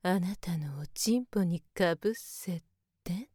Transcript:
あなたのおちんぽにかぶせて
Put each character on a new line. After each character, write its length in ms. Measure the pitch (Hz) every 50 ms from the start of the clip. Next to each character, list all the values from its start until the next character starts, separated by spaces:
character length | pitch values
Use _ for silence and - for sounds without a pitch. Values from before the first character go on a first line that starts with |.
あ 180 | - 180 185 196
な 160 | 175 185 208
た 220 | - - 180 170
の 220 | 160 151 143 139 143
お 80 | 151
ち 320 | - - - - 214 226 247
ん 60 | 247
ぽ 180 | _ - 208 185
に 180 | 170 170 165 _ _ _
か 220 | - 190 170 165
ぶ 180 | 165 - 208 226
せ 480 | - - - - - - - 175 165 _ _ _ _ _ _ _ _ _
て 260 | - 175 196 269 _